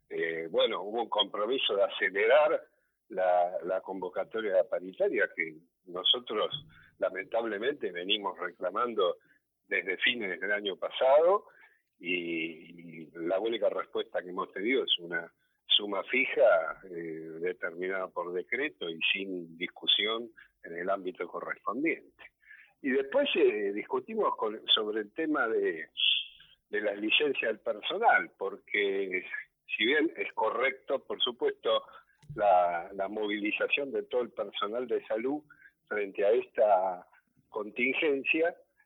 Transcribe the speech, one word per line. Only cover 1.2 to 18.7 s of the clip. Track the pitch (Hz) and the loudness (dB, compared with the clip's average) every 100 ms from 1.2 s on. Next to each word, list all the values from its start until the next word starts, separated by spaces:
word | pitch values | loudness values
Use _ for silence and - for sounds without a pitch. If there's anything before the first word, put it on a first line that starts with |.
| 98 101 107 131 - 98 | -2 -2 -2 0 0 2
de | |
acelerar | 98 - 98 95 110 143 151 156 - _ _ _ _ | 0 2 -2 2 6 6 6 2 -4 _ _ _ _
la, | 98 92 90 87 92 | 0 2 4 2 -2
la | 85 92 | -4 -4
convocatoria | - 95 90 95 95 113 107 92 | -4 -8 -6 -6 -6 -4 2 2
paritaria | 90 87 92 90 - 117 - - | 2 -2 -6 -2 0 2 -2 -2
que | 82 78 _ _ 92 | -6 -8 _ _ -12
nosotros | 90 90 123 120 107 92 151 - - - _ | -4 0 -2 -2 -2 -2 -4 -14 -20 -20 _
lamentablemente | 92 90 95 110 117 101 120 147 107 | -4 -4 -4 -4 -4 -4 -4 -4 -6
venimos | 87 90 104 101 87 | -6 -2 -2 -2 -6
reclamando | 90 - 90 107 120 107 90 - _ _ _ _ _ | -10 -6 -6 -2 -2 0 0 0 _ _ _ _ _
desde | 98 87 90 | -4 -2 0
fines | 120 120 98 87 | 0 0 -4 -4
del | 95 | -2
año | 104 104 87 | -2 -4 -6
pasado | 92 - 127 143 170 208 - - - _ _ _ | -6 2 6 8 8 4 0 -20 -20 _ _ _
y, | 87 90 85 82 80 80 87 87 85 82 | -4 -4 -2 -4 -6 -10 -18 -20 -16 -16
y | 76 | -16
la | 85 82 95 | -8 -2 0
única | 113 113 98 | 0 0 0
respuesta | 95 87 110 - - | 0 -4 -6 -4 -6
que | 90 | -6
hemos | 92 - | -6 -6
tenido | 95 107 131 | -4 0 0
es | - - | 0 -2
una | 85 85 82 _ _ _ - | -2 -6 -8 _ _ _ 0
suma | - 104 98 | 0 2 -4
fija, | - 127 131 151 117 85 78 78 95 | 0 0 0 4 6 6 2 -8 -12
eh, | 85 82 80 80 80 | -10 -8 -10 -10 -4
determinada | 87 87 90 85 92 95 92 | -4 -4 -8 -6 -4 -4 -4
por | - 87 | -6 -4
decreto | 90 87 120 147 | -4 -4 -4 -4